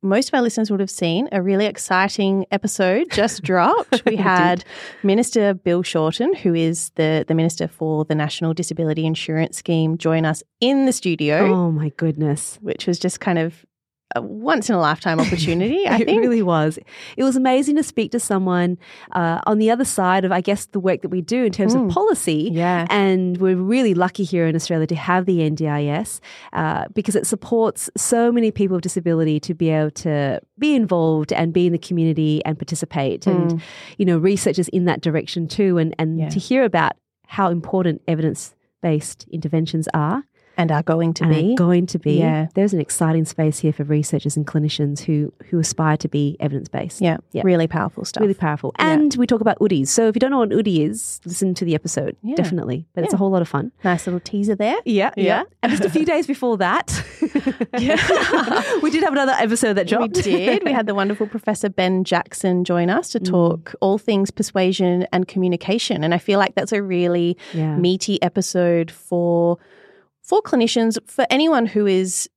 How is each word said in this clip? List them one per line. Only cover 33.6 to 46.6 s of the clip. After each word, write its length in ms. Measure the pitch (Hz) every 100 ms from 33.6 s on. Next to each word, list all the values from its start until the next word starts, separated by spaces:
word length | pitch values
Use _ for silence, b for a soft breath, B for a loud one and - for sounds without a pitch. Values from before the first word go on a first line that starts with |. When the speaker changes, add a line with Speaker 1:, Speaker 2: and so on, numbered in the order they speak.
| B B B B
Speaker 2:
you 80 |
know, 140 | 185 170
research 400 | 175 196 - 180
is 100 | 175
in 160 | 185
that 160 | 175 -
direction 480 | 170 156 - - 165
too. 300 | - 202 175
And, 160 | 160 -
and 200 | 160 165
Speaker 1:
Yeah. 100 | 151
Speaker 2:
to 100 | 151
hear 260 | - 254
about 280 | 247 170 151 - _ _ _
how 200 | - 190
important 520 | 175 156 190 175 156 -
evidence-based 1200 | 160 160 - - _ _ _ 175 151 - - -
interventions 560 | 170 156 160 160 160 160
are 300 | - 151 226 285 b b -
Speaker 1:
And 120 | 165
are 120 | 151
going 320 | 151 165 165
to 100 | 165
Speaker 2:
and 80 | 170
are 80 | 156
Speaker 1:
be. 120 | 170
Speaker 2:
going 320 | 254 175 180 175
to 120 | 170
be. 200 | 151 151
Speaker 1:
Yeah. 300 | 160 156 160
Speaker 2:
There's 200 | - 202
an 40 | 190
exciting 440 | - - 165 160
space 340 | 156 - 156 147
here 120 | 156
for 120 | 147
researchers 520 | 143 151 147 147 147 151
and 100 | 143
clinicians 540 | 156 151 - 143 143
who, 320 | - 151 147 _ -
who 100 | 175
aspire 380 | 160 - 156 156
to 120 | 160
be 280 | 147 143 151
evidence-based. 600 | 147 139